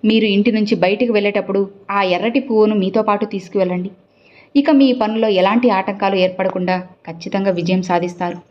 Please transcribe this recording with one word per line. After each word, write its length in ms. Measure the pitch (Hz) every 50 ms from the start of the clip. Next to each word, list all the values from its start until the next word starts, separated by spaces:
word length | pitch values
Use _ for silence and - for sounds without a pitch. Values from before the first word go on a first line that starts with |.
| - 214
మీరు 160 | 220 226 220 214 196
ఇంటి 160 | 196 208 240 214 220
నుంచి 160 | 214 208 226 180 175
బయటికి 260 | 185 202 208 254 233 233 208
వెళ్ళేటప్పుడు 440 | 202 208 202 208 190 190 196 196 196 190 - - - - 196 202
ఆ 20 | 202 190 180
ఎర్రటి 260 | 175 180 233 233 277 254 -
పువ్వును 280 | 226 220 214 214 214 208
మీతో 220 | 190 185 190 226 214 214
పాటు 160 | 208 202 214 208 -
తీసుకువెళ్ళండి. 560 | 196 180 - - 202 190 180 180 180 180 190 - _ _ _ _ _ _ _ _ - - _ _ 285
ఇక 100 | 277 302 311 277
మీ 100 | 277 262 247 254
పనుల్లో 280 | 226 214 220 220 226 220 202 185
ఎలాంటి 260 | 180 190 208 240 240 240 208 190
ఆటంకాలు 400 | 190 - 202 202 - 196 196 190 180
ఏర్పడకుండా 500 | 185 185 185 190 190 - 185 180 180 185 180 180 180 - _ _ -
ఖచ్చితంగా 460 | 165 170 - - - 196 196 196 185 175
విజయం 240 | 170 170 185 185 180 180
సాధిస్తారు. 480 | 180 175 170 180 175 - 180 175 170 175 - _